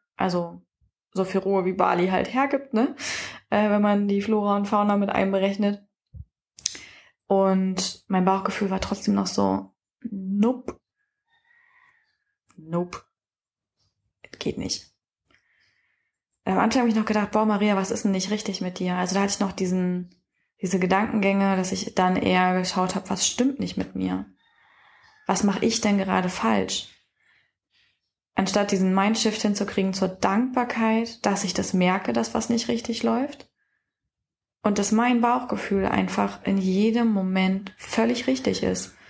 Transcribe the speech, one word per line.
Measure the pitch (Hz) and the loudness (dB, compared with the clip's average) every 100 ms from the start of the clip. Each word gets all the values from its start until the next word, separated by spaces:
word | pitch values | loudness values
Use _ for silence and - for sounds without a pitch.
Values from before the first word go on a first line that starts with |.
| _ - | _ -4
also | 190 175 170 175 _ _ _ _ _ 185 | -2 0 -4 -10 _ _ _ _ _ -4
so | |
viel | 185 190 | -2 -2
Ruhe, | 190 196 180 | 0 0 2
wie | |
Bali | 185 185 175 185 | 2 2 2 2
halt | 185 - | 0 0
hergibt, | 254 277 277 - | 0 0 -2 -2
ne? | 220 262 - - - - - - | 0 0 -2 -8 -8 -10 -14 -2
Äh, | 208 214 | 2 4
wenn | 208 | 4
man | 208 202 202 | 4 4 2
die | 202 | 0
Flora | 202 214 202 202 | 2 0 2 0
und | 202 | 2
Fauna | 208 208 202 | 2 2 2
mit | 202 | 2
einberechnet. | - 190 196 196 202 202 202 _ _ _ - - _ _ - - - - - - _ - | 0 0 2 0 0 0 -2 _ _ _ -20 -20 _ _ -8 -8 -8 -18 -20 -20 _ 0
Und | 196 190 190 190 185 - - - | 2 4 2 0 -2 -6 -8 -2
mein | 190 185 | 2 2
Bauchgefühl | 190 190 - 196 | 2 0 -2 -2
war | 190 | -2
trotzdem | - 196 - 202 | -4 -4 0 0
noch | 185 | 0
so, | - 196 196 196 _ _ _ | 0 0 0 -4 _ _ _
nope. | 226 196 190 202 220 254 - - _ _ _ _ _ _ _ _ _ _ _ _ _ _ _ _ _ - | -12 -8 -2 2 2 0 -8 -16 _ _ _ _ _ _ _ _ _ _ _ _ _ _ _ _ _ -20
Nope. | 160 170 180 - - _ _ _ _ _ _ _ _ _ _ _ - - | -6 -4 -4 -8 -18 _ _ _ _ _ _ _ _ _ _ _ -20 -10
Geht | - - | -8 -6
nicht. | - - - _ _ _ _ _ _ _ _ _ _ _ _ _ _ _ | -6 -8 -12 _ _ _ _ _ _ _ _ _ _ _ _ _ _ _
Am | - 190 | -2 2
Anfang | 226 254 | 2 2
hab | 240 | 2
ich | 220 | 2
noch | 220 | 0
gedacht, | 214 202 | 0 0
"Boah, | 214 214 | 2 2
Maria, | 202 208 196 | 2 2 2
was | 190 | 0
ist | 208 | -2
denn | 202 | 0
nicht | 190 185 | 0 -2
richtig | 208 - 190 | -4 -4 -6
mit | 185 180 | -6 -4
dir?" | 185 180 | -2 -2
Also | 180 190 | 0 0
da | |
hatte | 196 | 0
ich | - | 0
noch | 196 | -4
diesen, | - 185 185 180 180 175 _ _ _ _ _ | -2 -2 0 0 -2 -6 _ _ _ _ _
diese | 185 185 | -2 0
Gedankengänge, | 180 190 220 220 196 196 196 190 | 2 2 2 2 2 4 2 2
dass | 185 | 0
ich | 190 - - | -4 -4 0
dann | 185 185 | 2 2
eher | 190 185 185 185 | 2 4 4 2
geschaut | 180 185 185 | -2 -2 -2
hab, | 190 - | -2 -4
"Was | 190 - | -2 -2
stimmt | - 254 269 | 0 0 0
nicht | 185 - | -6 -6
mit | 180 190 | -6 -4
mir? | 131 92 202 _ _ _ _ _ _ _ - _ - | -4 -4 -8 _ _ _ _ _ _ _ -20 _ -2
Was | 180 | 2
mach | 202 190 | 2 2
ich | 226 226 | 0 2
denn | 214 202 | 2 2
gerade | 190 185 180 | 2 0 0
falsch?" | - 220 208 - - - _ _ _ _ _ _ _ _ _ _ _ _ _ _ - | -2 0 0 0 -4 -8 _ _ _ _ _ _ _ _ _ _ _ _ _ _ -4
Anstatt | 185 208 202 | 0 0 2
diesen | 190 185 | 2 2
Mindshift | 190 202 220 220 214 | 2 2 2 0 0
hinzukriegen | 214 202 202 - 190 | 0 0 -2 -2 -2
zur | 190 185 | 0 -2
Dankbarkeit, | 185 196 202 254 254 240 233 226 220 233 - - | 0 0 2 0 -2 -2 0 0 0 -2 -2 -2
dass | 196 185 | 0 -2
ich | |
das | - - | -4 -2
merke, | 185 180 190 240 | 2 2 2 -2
dass | 226 226 | -2 -2
was | 226 220 | -2 -2
nicht | 233 - | -2 0
richtig | 233 - 226 | -4 -4 -2
läuft. | 226 233 285 - - _ _ _ _ _ _ _ _ _ _ _ | 0 0 -2 -8 -20 _ _ _ _ _ _ _ _ _ _ _
Und | 208 202 | -2 0
dass | 202 | 0
mein | 214 247 240 | 2 2 2
Bauchgefühl | 233 247 254 202 - 196 190 | 2 2 -2 -6 -2 -2 0
einfach | - 185 208 202 - | 0 0 0 -2 -4
in | - 196 | -2 0
jedem | 190 185 220 240 226 | 2 2 4 4 2
Moment | 202 190 190 185 190 - - | 2 0 2 2 0 -4 -14
völlig | - - 226 240 - | -6 0 0 0 -2
richtig | 262 202 185 | -2 0 -2
ist | 180 180 - - | -2 -2 -6 -16